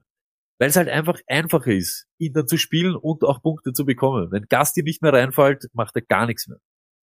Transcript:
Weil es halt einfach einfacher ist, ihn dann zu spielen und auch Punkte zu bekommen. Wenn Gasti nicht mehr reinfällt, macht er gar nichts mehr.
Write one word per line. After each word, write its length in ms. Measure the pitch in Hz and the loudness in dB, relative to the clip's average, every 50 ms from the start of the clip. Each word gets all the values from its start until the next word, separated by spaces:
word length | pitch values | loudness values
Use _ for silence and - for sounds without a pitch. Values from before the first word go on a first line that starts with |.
| _ _ _ _ _ _ _ _ _ _ _ - | _ _ _ _ _ _ _ _ _ _ _ 0
Weil 100 | 123 147 | 0 2
es 80 | 156 | 4
halt 140 | 185 165 - | 2 2 2
einfach 280 | 139 156 160 175 - - - | 0 -2 -2 -2 -4 -4 -4
einfacher 460 | - 131 151 165 165 170 147 - 123 | -4 -2 -2 0 0 0 0 2 2
ist, 340 | 101 95 90 - - - - _ _ - | 0 0 0 -4 -8 -12 -14 _ _ -8
ihn 160 | 160 151 123 | -6 -4 -2
dann 120 | 120 113 | -4 -2
zu 120 | - 165 - | 0 -2 -2
spielen 360 | - - 156 165 175 185 165 | -2 0 -2 0 0 0 -2
und 300 | - - 156 160 - - | -4 -4 -4 -2 0 0
auch 160 | 143 135 - | 0 0 0
Punkte 320 | - 160 156 - - 131 | -2 -4 -4 -4 -6 -8
zu 140 | 127 - 139 | -4 -4 -2
bekommen. 440 | 139 120 - 131 135 131 107 85 85 | -2 0 0 0 0 0 0 -4 -4
Wenn 140 | 95 104 107 | -4 -6 -2
Gasti 360 | - 127 127 147 - - 175 | 0 0 2 2 0 -2 -2
nicht 180 | 147 160 - - | -4 -4 -2 0
mehr 140 | 156 151 135 | 2 4 4
reinfällt, 540 | 123 127 123 - 151 139 139 139 139 - - | 4 4 2 2 4 4 4 2 0 -6 -12
macht 240 | - 117 107 - - | -6 -6 -6 -4 -4
er 60 | - | -6
gar 240 | - - 98 98 117 | -2 0 2 2 2
nichts 220 | 120 113 - - - | 0 -4 -6 -10 -14
mehr. 100 | - - _ _ _ _ _ _ _ _ | -16 -20 _ _ _ _ _ _ _ _